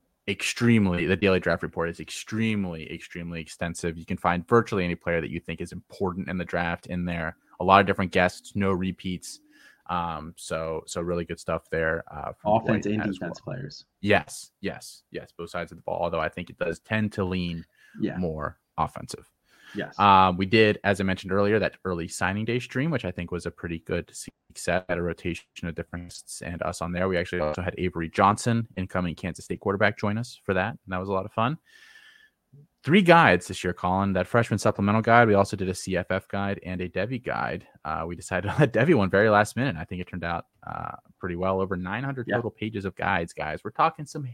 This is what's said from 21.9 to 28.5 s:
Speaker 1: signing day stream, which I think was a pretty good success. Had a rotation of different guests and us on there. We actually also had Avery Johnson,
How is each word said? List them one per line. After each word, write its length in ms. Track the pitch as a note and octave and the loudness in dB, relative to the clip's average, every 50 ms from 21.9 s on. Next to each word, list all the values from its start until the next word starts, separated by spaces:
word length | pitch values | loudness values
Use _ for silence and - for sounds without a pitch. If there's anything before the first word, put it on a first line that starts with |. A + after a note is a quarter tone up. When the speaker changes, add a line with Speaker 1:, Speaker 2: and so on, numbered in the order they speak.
| F2+ E2+ E2 F#2 | -4 -4 -6 -6
Speaker 1:
signing 360 | - - F#2+ F2+ F#2+ G#2 A2 | -4 -2 -2 -2 0 -2 -2
day 140 | A2+ A#2 B2 | -2 -2 -4
stream, 320 | A#2+ - - B2+ C#3 E3 | -4 -4 -4 -4 -2 -2
which 140 | D#3+ A#2+ - | -2 -2 -4
I 60 | F#2 | -4
think 200 | F#2 - F2 E2+ | -6 -6 -8 -6
was 160 | F2+ F2 - | -6 -6 -6
a 40 | E2+ | -8
pretty 300 | - - - E2+ E2+ E2 | -10 -8 -8 -8 -8 -6
good 300 | _ - E2+ F2 E2+ _ - | _ -4 -4 -4 -4 _ -12
success. 180 | - - - - _ _ _ - - - - F2 F#2 F#2 - | -14 -14 -16 -16 _ _ _ -16 -8 -4 -2 -2 0 0 -2
Had 80 | F2+ | -4
a 60 | F2 | -2
rotation 420 | F2 F2 E2 - - F2+ F2 - - _ - - - | -2 -4 -4 -6 -6 -6 -6 -6 -10 _ -16 -10 -10
of 100 | E2+ D#2+ | -8 -8
different 320 | E2 E2 - - F2 F2+ | -8 -10 -10 -10 -12 -12
guests 340 | E2+ - - - - - - | -12 -16 -18 -16 -16 -14 -12
and 220 | - - F2 E2 | -10 -10 -8 -6
us 180 | - D#2+ F2 - | -6 -6 -6 -6
on 100 | F2 F2 | -6 -4
there. 180 | F2 F2+ F#2 F#2+ | -2 -2 0 0
We 100 | F#2 F2 | 0 0
actually 240 | F2+ - - F2+ | -2 -2 -2 -2
also 180 | E2 D#2 D2 - | -2 -2 -2 -4
had 140 | F2 F2+ - | -4 -4 -4
Avery 320 | - F2+ F2+ - E2+ E2 E2 | -2 -4 -4 -2 -4 -6 -4
Johnson, 580 | - - G2 G2 G#2+ - - B2 | 2 4 6 6 4 4 0 0